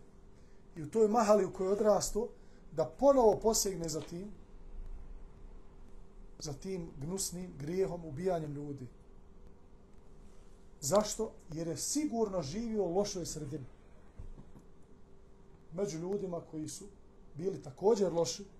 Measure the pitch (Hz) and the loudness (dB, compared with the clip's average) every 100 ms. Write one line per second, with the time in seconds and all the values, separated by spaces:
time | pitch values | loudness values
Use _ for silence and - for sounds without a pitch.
0 | - - - - - - - 165 147 220 | -14 -20 -20 -20 -18 -18 -14 -10 0 6
1 | 214 233 208 214 190 - 185 208 214 190 | 6 8 8 8 6 0 2 4 6 6
2 | - 208 240 - - - - 147 156 - | 4 -2 -4 -6 -18 -18 -6 -2 -2 6
3 | 277 269 220 190 220 214 196 175 165 151 | 8 10 8 8 4 2 2 -2 -4 -4
4 | - 175 208 - - - - - - - | -6 -8 -10 -12 -16 -16 -12 -10 -8 -10
5 | - - - - - - - - - - | -10 -12 -14 -14 -16 -14 -16 -16 -16 -14
6 | - - - - 151 131 190 185 165 143 | -14 -16 -16 -10 -10 -8 -6 -6 -6 -8
7 | 147 190 - 175 180 156 143 185 185 175 | -6 -4 -4 -6 -8 -8 -4 0 0 -2
8 | 160 131 185 170 151 143 147 135 127 - | -8 -4 0 0 -2 -6 -6 -8 -10 -14
9 | - - - - - - - - - - | -20 -20 -20 -18 -18 -18 -20 -20 -20 -20
10 | - - - - - - - - 135 196 | -18 -18 -18 -18 -18 -20 -20 -10 2 4
11 | 208 - 220 - - 156 170 156 - 294 | 4 0 -4 -6 -10 -6 -4 -4 -2 0
12 | 302 226 208 185 135 196 233 214 175 180 | 0 2 0 0 -2 -4 -2 0 2 2
13 | 202 180 156 156 139 143 123 - - - | 0 -2 -6 -8 -8 -8 -10 -16 -20 -20
14 | - - - - - - - - - - | -18 -14 -12 -12 -14 -18 -18 -20 -20 -20
15 | - - - - - - - 165 202 160 | -20 -20 -20 -20 -20 -20 -10 -4 -2 -2
16 | 180 202 190 165 - 156 156 - 196 - | -2 -2 -4 -6 -8 -8 -8 -10 -14 -18
17 | - - - 139 190 151 135 - 190 220 | -20 -20 -16 -8 -6 -6 -8 2 6 6
18 | 180 165 165 - - | 6 4 0 -2 -10